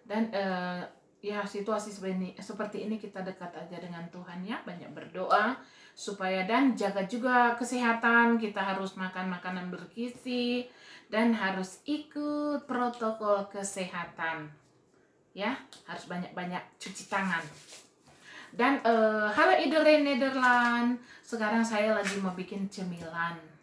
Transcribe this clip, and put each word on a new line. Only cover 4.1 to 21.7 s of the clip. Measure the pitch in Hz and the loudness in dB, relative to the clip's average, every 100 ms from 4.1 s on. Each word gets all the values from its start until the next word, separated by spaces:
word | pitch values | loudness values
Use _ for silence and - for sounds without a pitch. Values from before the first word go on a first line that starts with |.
Tuhan | 180 180 180 | -14 -14 -10
ya, | 196 302 | -8 -8
banyak | - 175 - | -8 -14 -14
berdoa | 156 - 180 185 202 214 262 - - - - | -16 -12 -6 2 4 4 -2 -10 -20 -20 -12
supaya, | - 196 185 190 | -10 -4 -2 0
dan | 185 240 277 208 | 2 4 4 4
jaga | 202 196 185 | 0 0 -2
juga | 247 254 247 240 233 | -2 4 6 6 2
kesehatan. | 240 247 233 226 233 233 233 233 | -2 0 2 2 4 6 6 4
Kita | 208 202 | 0 -2
harus | 196 190 190 196 | -2 -2 -4 -6
makan | 185 185 185 | -6 -4 -6
makanan | 180 185 185 180 | -6 -6 -6 -8
bergizi | 180 175 233 240 240 254 247 240 247 247 - - - - | -10 -12 -8 -8 -6 -4 -2 0 -2 -4 -14 -20 -20 -4
dan | 214 233 | 2 4
harus | 220 190 185 185 - - | 4 0 -2 -6 -8 -6
ikut | 294 - 294 294 294 294 285 - | -6 -6 -6 -4 -2 -2 -4 -4
protokol | 240 240 233 220 220 208 202 202 | -2 -2 -2 -4 -2 0 0 0
kesehatan | 202 196 196 180 180 175 - 160 156 151 - _ _ _ _ _ _ _ | -6 -8 -6 -6 -6 -10 -6 -4 -4 -10 -16 _ _ _ _ _ _ _
ya, | - 208 269 - - - | -6 -4 -4 -10 -20 -14
harus | 175 - | -14 -8
banyak-banyak | 180 175 180 175 180 - - | -8 -6 -8 -6 -8 -10 -14
cuci | - - - | -14 -12 -6
tangan. | 196 190 165 151 - - - - _ _ - - - - | -2 0 -2 -4 -16 -20 -20 -20 _ _ -20 -20 -20 -12
Dan, | 185 254 269 | 0 2 4
eh, | 233 226 214 214 214 | 4 6 4 4 2
halo | 285 339 370 | 4 6 6
Idere | 311 311 302 302 | 4 6 8 8
Nederland, | 285 254 269 262 247 240 240 240 240 247 - - | 6 2 2 4 6 6 4 4 2 0 -6 -20
sekarang | - 226 214 226 | -10 -2 0 2
saya | 220 | 2